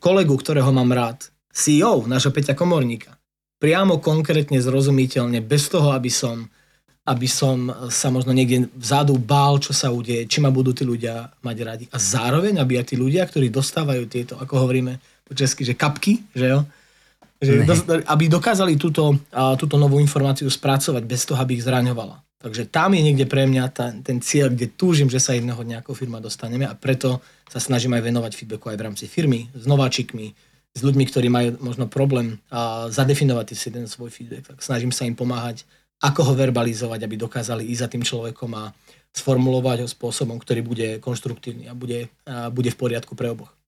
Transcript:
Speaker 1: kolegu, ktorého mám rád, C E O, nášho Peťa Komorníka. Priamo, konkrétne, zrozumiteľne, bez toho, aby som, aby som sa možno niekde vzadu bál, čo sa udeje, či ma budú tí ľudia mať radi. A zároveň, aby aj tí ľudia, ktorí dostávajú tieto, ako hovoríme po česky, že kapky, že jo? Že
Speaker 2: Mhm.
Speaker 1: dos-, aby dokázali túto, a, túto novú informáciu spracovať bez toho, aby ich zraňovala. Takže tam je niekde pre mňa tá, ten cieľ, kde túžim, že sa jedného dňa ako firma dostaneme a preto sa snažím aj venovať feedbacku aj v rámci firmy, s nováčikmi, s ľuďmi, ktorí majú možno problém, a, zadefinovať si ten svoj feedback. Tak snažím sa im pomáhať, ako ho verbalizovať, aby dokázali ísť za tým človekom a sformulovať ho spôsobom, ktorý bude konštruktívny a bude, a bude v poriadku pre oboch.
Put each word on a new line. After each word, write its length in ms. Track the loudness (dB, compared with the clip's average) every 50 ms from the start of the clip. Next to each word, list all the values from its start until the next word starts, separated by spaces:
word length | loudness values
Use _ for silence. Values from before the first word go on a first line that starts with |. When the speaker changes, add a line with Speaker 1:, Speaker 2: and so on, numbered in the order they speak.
Speaker 1:
kolegu, 340 | 2 4 4 4 4 4 2
ktorého 380 | 2 0 0 0 2 4 4 4
mám 160 | 4 4 4
rád, 300 | 2 2 0 -2 -4 -8 -16 -20 _ _ _ _ -6
C 260 | -2 2 4 4 4
E 60 | 6
O, 180 | 4 4 2 2
nášho 300 | 0 0 0 2 2 0
Peťa 180 | 0 0 0
Komorníka. 640 | 0 0 2 2 2 2 2 0 -2 -6 -10 -16 -20 _ _ _ _ _ _ _ _ _
Priamo, 400 | 2 2 4 4 4 4 2 2
konkrétne, 580 | 2 0 0 2 2 2 0 0 0 2 0 0
zrozumiteľne, 800 | 2 2 2 2 4 4 4 4 2 2 0 -2 -2 0 -2 -2
bez 320 | 0 0 0 0 2 2
toho, 240 | 2 2 4 4 2
aby 160 | 0 0 -2
som, 400 | -2 -2 -4 -4 -6 -8 -12 -14 _ _ _ _ _ _ _ _ _ _ -6
aby 240 | -4 -2 -2 -2 -2
som 400 | 0 0 0 0 0 0 -2 -4 -6 -8 -8
sa 240 | -6 -4 -2 -2 0
možno 240 | 0 0 0 2 2
niekde 320 | 2 2 2 2 2 0 -2 -4
vzadu 400 | -8 -4 0 2 2 4 4 4
bál, 400 | 2 2 2 4 4 6 4 4 2 2
čo 80 | 0
sa 160 | -2 -2 0
udeje, 400 | -2 -2 -4 -4 -4 -4 -4 -2
či 160 | -2 0 2 4
ma 80 | 4
budú 240 | 4 4 2 2 0
tí 80 | 0 -2
ľudia 480 | -2 -2 -2 -4 -6 -6 -8 -12 -14 _ _
mať 180 | -10 -8 -8 -8 -8
radi. 220 | -10 -10 -12 -12 -8 -4
A 40 | -2
zároveň, 580 | -2 0 0 0 0 0 2 2 2 2 2 2
aby 160 | 2 2 0
aj 160 | 0 -2 -2
tí 40 | -2 0
ľudia, 240 | 0 2 2 2 0
ktorí 240 | 0 0 0 0
dostávajú 560 | 2 2 0 -2 -2 -2 -2 -2 0 -2 -2 -4 -4
tieto, 240 | -6 -6 -6 -8 -10
ako 320 | -12 -8 -2 0 2 2
hovoríme 320 | 2 2 0 0 -2 -6 -10 _ _ _ _ _
po 80 | -8
česky, 320 | -4 -2 0 0 0 -2 -4
že 160 | -4 -2 0
kapky, 480 | 0 -2 -2 0 0 0 0 0 -2 -6 -4
že 160 | 0 2 2
jo? 80 | 4 2 2 -2 -6 _ _ _ _ _ _ _ _ _ _ _ _ 0
Že 120 | 2 4 6
Speaker 2:
Mhm. 120 | 6 6 6
Speaker 1:
dos-, 160 | 4 4 4 2 0 0 2
aby 200 | 2 2 4 4
dokázali 480 | 4 4 4 4 2 2 4 4 2 2
túto, 400 | 2 2 0 2 2 4 4 4 2 0 _
a, 240 | -2 0 2 2 2
túto 240 | 0 0 2 4 4
novú 160 | 4 6 6 4 4
informáciu 480 | 4 4 2 2 2 0 0 -2 -4
spracovať 520 | -2 -2 0 0 0 0 0 0 -2 -2 -4
bez 160 | -4 -4 -4 -2
toho, 160 | -2 -2 -2
aby 160 | 0 0 -2
ich 80 | -2 0
zraňovala. 560 | 0 0 2 2 0 -2 -4 -8 -10 -14 -20 _ _ _
Takže 340 | _ -14 -10 -8 -8 -6 -2
tam 240 | 0 2 4 4 4
je 80 | 4
niekde 240 | 4 4 4 4 2
pre 240 | 2 2 2 4 4
mňa 140 | 4 2 0 -2 -2
tá, 160 | -4 -6 -6 -6 -8 -6
ten 160 | -4 -4 -4
cieľ, 320 | -2 0 2 2 4 2 2
kde 160 | 0 -4 -6
túžim, 400 | -4 0 2 4 4 4 4 2
že 80 | 2
sa 160 | 2 0 0 0
jedného 240 | -2 -2 -4 -6
dňa 240 | -6 -8 -10 -10 -10
ako 160 | -12 -12 -10
firma 240 | -8 -8 -8 -8 -10
dostaneme 460 | -10 -12 -12 -10 -8 -6 -4 -4 -4 -6
a 80 | -6
preto 400 | -4 -2 -2 0 0 0 -2 -2 -2 -6 _ _ _ _ -12
sa 80 | -10
snažím 400 | -6 -2 0 0 0 0 0 0
aj 80 | 0 0
venovať 260 | 0 -2 -2 -2 -6 -8
feedbacku 320 | -12 -12 -12 -12 -10 -10 -8
aj 80 | -8
v 80 | -8 -8
rámci 200 | -8 -10 -12 -14 -8
firmy, 400 | -4 0 2 2 2 0 -2 -10
s 160 | -14 -4 0
nováčikmi, 640 | 2 2 2 2 0 0 -4 -6 -6 -10 -12 -12 -14 -16 _ _ _ _ _ _ _ -8
s 60 | -2
ľuďmi, 220 | 0 2 2 2 2 2
ktorí 180 | 0 0 2 2
majú 200 | 2 2 0 0 -2
možno 280 | -6 -8 -8 -6 -6 -6
problém, 520 | -4 -2 0 0 2 0 0 -2 -4 -6 -10 _ -10
a, 360 | -8 -6 -6 -6 -6 -6 -8 -4
zadefinovať 640 | -2 0 2 2 2 2 2 2 2 0 -4 -6 -8
si 160 | -10 -10 -10
ten 160 | -10 -10 -12
svoj 240 | -12 -12 -14 -16 -16
feedback. 360 | -16 -16 -16 -16 -16 -16 -18
Tak 160 | -20 -18 -12
snažím 320 | -6 -4 -4 -2 -2 -2 -2
sa 120 | -2 -4
im 80 | -4 -4
pomáhať, 520 | -4 -4 -4 -4 -4 -6 -8 -10 -12 -16 _ _ _ _ _ _ -2
ako 220 | 0 0 2 2
ho 120 | 2 2 2
verbalizovať, 640 | 2 2 2 2 0 0 -2 -2 -4 -6 -6 -6 -6 -8
aby 120 | -8 -8
dokázali 480 | -8 -8 -8 -6 -6 -6 -6 -6 -6 -6
ísť 160 | -6 -6 -4
za 80 | -4 -4
tým 140 | -4 -4 -4
človekom 460 | -4 -4 -6 -8 -8 -10 -10 -10 -10 -10
a 160 | -10 -12 -14 -16 _ _ _ _ _ _ _
sformulovať 720 | -14 -4 0 2 2 4 4 2 2 2 0 0 0 -2 -4
ho 60 | -8
spôsobom, 480 | -10 -8 -8 -6 -4 -4 -4 -4 -6
ktorý 240 | -6 -4 -4 -4 -2
bude 260 | -4 -4 -4 -4 -4 -6 -6 -8
konštruktívny 640 | -8 -6 -6 -6 -6 -8 -10 -10 -12 -14 -14 -14 -16
a 80 | -16 -14
bude, 400 | -12 -10 -8 -8 -8 -10 -12 _ _ -16 -14
a 180 | -10 -10 -8
bude 220 | -6 -4 -2 -2 -2
v 80 | -2
poriadku 380 | -2 -4 -4 -4 -4 -8 -10 -8
pre 160 | -6 -6 -6
oboch. 200 | -6 -8 -12 -20 _ _ _